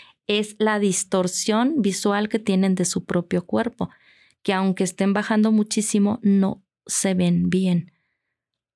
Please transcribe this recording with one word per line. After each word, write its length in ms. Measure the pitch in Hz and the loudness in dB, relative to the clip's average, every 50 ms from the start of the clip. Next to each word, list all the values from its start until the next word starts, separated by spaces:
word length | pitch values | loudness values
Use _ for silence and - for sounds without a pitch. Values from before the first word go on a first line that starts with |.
| - - _ _ _ | -20 -20 _ _ _
es 280 | - 202 214 208 208 - - | -4 -2 -2 -2 -4 -4 -2
la 200 | 214 214 214 208 | 0 0 0 2
distorsión 1000 | 202 196 180 - - - - 190 180 180 - - - - 208 220 240 269 330 285 196 | 2 0 0 0 -2 -2 0 0 0 0 -2 -4 -2 0 0 2 2 0 0 0 0
visual 460 | 196 180 - - 208 202 202 214 214 | 0 0 -2 0 0 0 0 -2 -2
que 100 | - 226 | -4 -4
tienen 360 | 220 - 190 185 190 190 185 | -2 0 0 2 2 2 2
de 100 | 180 180 | 0 0
su 200 | - - 180 - | -2 -2 -4 -4
propio 420 | - - 175 175 - - 175 175 | -4 -4 -4 -2 -2 -2 -4 -4
cuerpo, 440 | - - 214 226 233 - - 185 - - _ _ _ _ _ _ _ _ _ - | -2 -2 -2 -2 -4 -6 -8 -10 -10 -10 _ _ _ _ _ _ _ _ _ -6
que 100 | - 196 | -4 -2
aunque 320 | 185 190 196 185 - 196 | 0 0 0 0 0 -2
estén 280 | 180 185 - 190 196 196 | -4 -2 -2 0 0 0
bajando 380 | 208 208 - 220 214 214 220 | 0 0 0 2 2 2 4
muchísimo, 680 | 220 214 208 214 - 220 208 - - 208 202 202 214 - - | 4 2 0 0 -2 -4 -2 0 2 2 2 2 0 0 0
no 400 | 202 196 196 190 190 - - _ _ _ _ _ | 2 4 4 2 0 -2 -6 _ _ _ _ _
se 280 | - - - - 196 190 | -8 -6 -2 -2 0 0
ven 360 | 180 180 175 175 175 175 180 | 0 2 2 2 2 0 0
bien, 420 | 170 185 190 185 175 170 165 - _ _ _ _ _ _ _ _ _ _ _ _ _ _ _ _ _ | 0 0 2 2 0 0 -2 -4 _ _ _ _ _ _ _ _ _ _ _ _ _ _ _ _ _